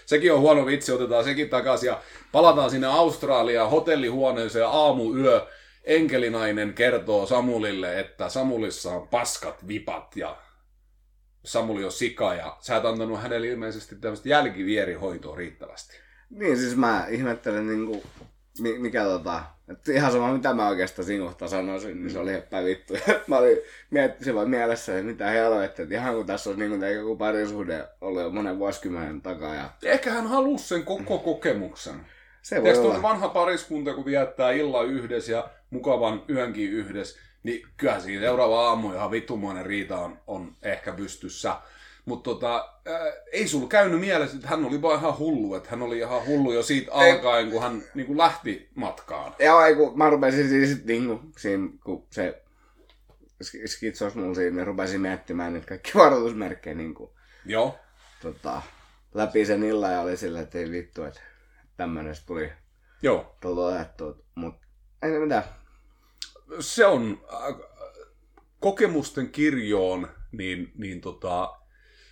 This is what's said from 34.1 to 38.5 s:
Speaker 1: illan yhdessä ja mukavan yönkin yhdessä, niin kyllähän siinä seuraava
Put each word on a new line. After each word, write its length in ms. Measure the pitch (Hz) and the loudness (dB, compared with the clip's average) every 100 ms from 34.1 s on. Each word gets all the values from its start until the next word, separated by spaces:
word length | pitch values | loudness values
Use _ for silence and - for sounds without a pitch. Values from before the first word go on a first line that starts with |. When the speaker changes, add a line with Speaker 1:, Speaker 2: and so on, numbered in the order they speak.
| 139 131 - 127 | 0 0 0 2
Speaker 1:
illan 360 | 139 147 127 117 | 2 0 0 0
yhdessä 460 | 135 117 120 110 | -2 -4 -4 -2
ja 180 | 113 - - _ | -4 -4 -12 _
mukavan 520 | 127 131 123 113 107 - | -6 0 2 2 -2 -4
yönkin 420 | 135 120 107 101 | -2 -2 -4 -4
yhdessä, 500 | 110 98 98 92 - - _ | -4 -6 -8 -10 -12 -20 _
niin 200 | 113 120 - - | -8 -8 -10 -4
kyllähän 260 | 139 101 | 0 0
siinä 180 | 92 98 | -4 -4
seuraava 460 | 113 123 117 | 0 2 4